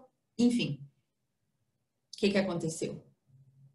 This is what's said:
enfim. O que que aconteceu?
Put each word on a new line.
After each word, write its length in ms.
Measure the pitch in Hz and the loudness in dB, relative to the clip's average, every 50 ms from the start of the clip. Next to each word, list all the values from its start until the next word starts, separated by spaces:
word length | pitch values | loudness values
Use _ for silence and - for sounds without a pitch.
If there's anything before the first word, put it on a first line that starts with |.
| - - _ _ _ _ _ | -10 -18 _ _ _ _ _
enfim. 420 | - 240 240 - - 160 - 143 - - - _ _ _ _ _ _ _ _ _ _ _ _ _ _ _ _ _ _ _ _ _ _ _ _ - | 2 4 4 4 4 0 -2 -4 -6 -10 -16 _ _ _ _ _ _ _ _ _ _ _ _ _ _ _ _ _ _ _ _ _ _ _ _ -4
O 60 | - | 0
que 120 | 214 196 | 0 2
que 60 | 202 | 2
aconteceu? 680 | 196 196 185 170 165 165 160 - - - - - - - - _ _ _ _ - - - _ - - - - | 2 0 0 -2 -2 -4 -4 -4 -4 -6 -6 -6 -8 -14 -20 _ _ _ _ -20 -20 -20 _ -20 -20 -20 -20